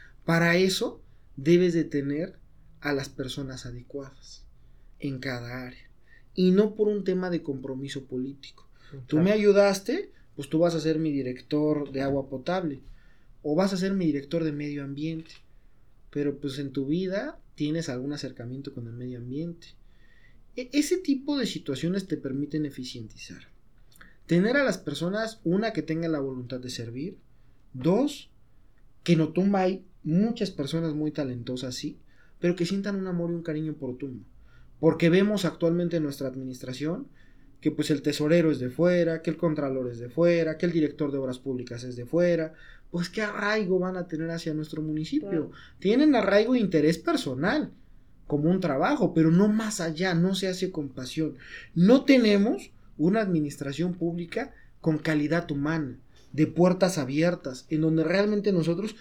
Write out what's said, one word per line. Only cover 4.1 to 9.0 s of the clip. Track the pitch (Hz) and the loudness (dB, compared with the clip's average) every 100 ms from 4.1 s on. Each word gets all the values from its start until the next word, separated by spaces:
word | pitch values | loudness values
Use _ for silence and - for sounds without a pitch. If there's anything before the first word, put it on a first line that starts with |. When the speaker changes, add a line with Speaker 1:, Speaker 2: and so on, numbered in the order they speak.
| - - - - - - - - - | -18 -20 -20 -20 -20 -20 -20 -20 -10
Speaker 1:
en | 143 131 | -8 -6
cada | 135 123 120 127 123 | -6 -8 -8 -10 -12
área. | - - - - - - | -16 -20 -20 -20 -20 -12
Y | - 185 | 2 4
no | 185 214 208 | 6 4 2
por | 208 | 0
un | 208 | 0
tema | 190 185 180 | -2 -2 -2
de | 170 | -4
compromiso | 156 135 127 131 139 139 - | -4 -8 -8 -8 -8 -10 -8
político. | 127 135 139 - - - - - 135 | -8 -8 -10 -18 -20 -20 -20 -18 -16